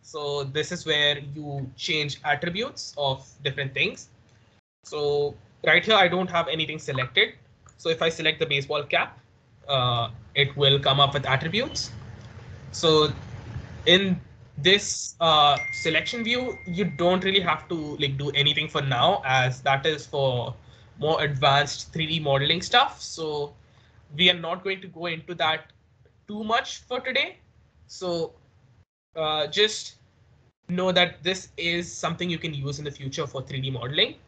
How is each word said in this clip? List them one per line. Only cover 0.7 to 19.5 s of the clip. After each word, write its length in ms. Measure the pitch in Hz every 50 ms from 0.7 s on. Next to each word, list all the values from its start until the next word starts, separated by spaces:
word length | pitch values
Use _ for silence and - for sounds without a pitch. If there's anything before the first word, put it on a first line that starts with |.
is 160 | 180 175 -
where 320 | 160 151 147 147 147 147 147
you 500 | 147 143 143 156 151 147 143 139 131 127 -
change 440 | - - - 170 156 147 143 139 - -
attributes 720 | 147 147 147 - 175 170 196 233 285 294 - - - -
of 320 | - 143 135 131 131 - - - _ -
different 320 | 143 131 - 139 135 -
things. 340 | 139 151 196 262 - - _ _ _ _ _ _ _ _ _ _ _ _ _ _ _ _
So 500 | - - 151 147 147 147 147 147 147 139 - - _ _ _ -
right 180 | - 156 175 170
here, 120 | 214 220
I 100 | 202 190
don't 240 | 175 175 180 185 180
have 160 | 170 170 160
anything 320 | - 151 160 156 143 151 156
selected. 560 | - - 135 131 123 127 - 196 214 233 - - _ _ _ _ _ - _
So 120 | _ - 170
if 140 | 165 160 170
I 60 | 165
select 300 | 160 - 160 156 156 -
the 80 | 160
baseball 380 | 143 143 139 139 139 151 147 143
cap, 340 | - - 170 - - - - _ _ _ _ _ _ _ _ - -
uh, 420 | 139 131 123 123 123 117 117 117 - - - - -
it 200 | 139 143 139 -
will 220 | 139 143 139 139 143
come 220 | 139 143 135 143
up 120 | 143 135 139
with 140 | 143 135
attributes. 640 | 135 131 131 156 165 165 208 262 302 - - - - - - - - - - - - - - - - - - - -
So 420 | - - - 165 156 156 151 147 147 - - - - - - - - - - - - - -
in 340 | - 175 185 196 190 185 - - - - - - - - -
this, 560 | 139 180 196 202 202 - - - - - - _
uh, 360 | 170 165 156 151 147 147 143 135 - - -
selection 500 | - - 165 156 156 170 - - 240 226
view, 360 | 220 247 247 254 247 208 - -
you 180 | 185 175 170 208
don't 400 | 170 139 139 170 175 185 185 180
really 160 | 190 190 196
have 280 | 180 165 156 156 - -
to, 280 | 180 165 151 147 147
like, 220 | 147 147 139 135 135
do 120 | 143 143 -
anything 360 | 139 143 147 151 151 151 156
for 140 | - 156 139
now, 400 | 135 131 120 131 165 196 190 -
as 360 | 135 131 131 127 127